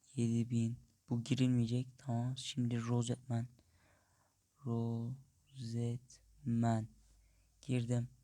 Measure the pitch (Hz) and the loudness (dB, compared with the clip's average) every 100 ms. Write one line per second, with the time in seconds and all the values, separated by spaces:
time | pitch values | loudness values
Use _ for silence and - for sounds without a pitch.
0 | _ 127 117 117 117 117 113 120 - _ | _ 0 2 2 2 2 0 -2 -12 _
1 | - 123 113 127 127 123 113 123 127 - | -4 -4 0 2 4 4 2 0 -2 -10
2 | - 117 123 131 - - 120 120 117 120 | -4 -2 -2 -4 -6 -2 0 0 2 0
3 | 117 120 - 117 120 - _ _ _ _ | 2 -4 -2 -4 -4 -10 _ _ _ _
4 | _ _ _ _ _ _ 123 117 117 117 | _ _ _ _ _ _ -2 0 0 -2
5 | 117 131 - _ _ 135 117 117 120 120 | -4 -8 -14 _ _ -12 -6 -4 -4 -4
6 | - - - - - 117 117 113 110 - | -10 -20 -20 -10 -2 2 4 2 -2 -14
7 | _ - _ _ _ _ - 127 117 123 | _ -20 _ _ _ _ -2 -2 2 0
8 | 120 - | -2 -10